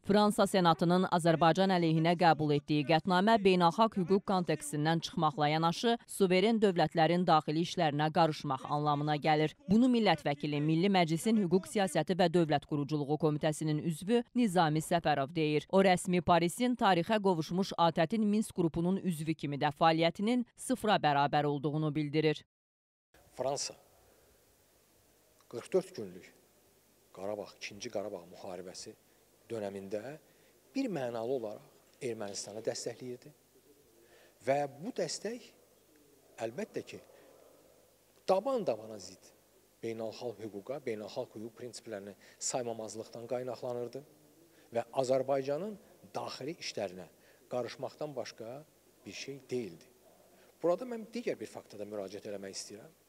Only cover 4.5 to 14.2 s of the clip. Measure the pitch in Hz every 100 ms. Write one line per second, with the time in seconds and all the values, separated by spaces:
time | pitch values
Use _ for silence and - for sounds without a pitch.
4.5 | 156 - 151 151 165 - - 156 143 147
5.5 | 156 165 165 233 233 - - 190 185 202
6.5 | 226 208 175 156 175 160 175 180 156 -
7.5 | 156 170 - 160 143 156 156 165 151 151
8.5 | 131 - 147 151 143 147 151 160 151 156
9.5 | - 190 208 254 240 208 160 151 143 151
10.5 | 147 151 160 190 190 165 160 226 220 180
11.5 | 180 185 214 190 170 151 180 180 165 160
12.5 | 147 - 151 143 151 139 151 160 151 160
13.5 | 156 156 151 170 156 175 233